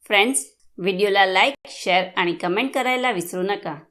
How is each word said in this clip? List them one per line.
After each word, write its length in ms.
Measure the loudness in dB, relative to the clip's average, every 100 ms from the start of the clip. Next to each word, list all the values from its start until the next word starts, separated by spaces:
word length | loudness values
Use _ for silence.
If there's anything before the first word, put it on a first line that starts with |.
| 2
फ्रेंड्स, 400 | 2 2 0 -6 _ _ -6
व्हिडिओला 480 | -4 0 2 4 4
लाईक, 280 | 4 2 0 -16
शेअर 380 | -10 0 0 0 -2
आणि 180 | -2
कमेंट 400 | -2 -2 -2 -2
करायला 360 | -2 -2 -2 -2
विसरू 320 | -2 -6 -4
नका 360 | -4 -4 -8 -12 -16